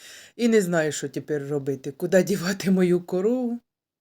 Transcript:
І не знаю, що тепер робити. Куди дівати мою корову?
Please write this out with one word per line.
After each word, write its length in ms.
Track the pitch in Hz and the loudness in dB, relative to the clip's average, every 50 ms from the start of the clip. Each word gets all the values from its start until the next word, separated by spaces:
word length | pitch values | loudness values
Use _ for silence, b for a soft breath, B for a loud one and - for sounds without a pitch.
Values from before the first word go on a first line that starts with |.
| B B B B B B B | B B B B B B B
І 120 | B 233 240 | B 0 4
не 140 | 226 220 | 4 4
знаю, 300 | 196 175 175 165 156 156 | 2 2 2 0 0 0
що 180 | 139 - - 143 | -2 -4 -6 -8
тепер 380 | - 151 135 - 156 147 139 139 | -8 -8 -6 -6 -6 -6 -4 -4
робити. 440 | 147 147 135 139 139 135 - 147 | -6 -4 -4 -4 -6 -6 -8 -12
Куди 320 | 135 - 180 175 196 185 180 | -10 -8 -2 2 2 4 4
дівати 480 | - 202 190 165 180 196 196 - 190 | 2 0 -2 -2 -4 -4 -2 0 2
мою 300 | 190 185 185 175 175 175 | 2 4 4 4 2 2
корову? 580 | 175 - - 180 190 220 247 254 254 233 240 240 - _ _ _ _ _ _ _ | 0 -2 -4 -2 0 0 0 0 -2 -4 -6 -6 -10 _ _ _ _ _ _ _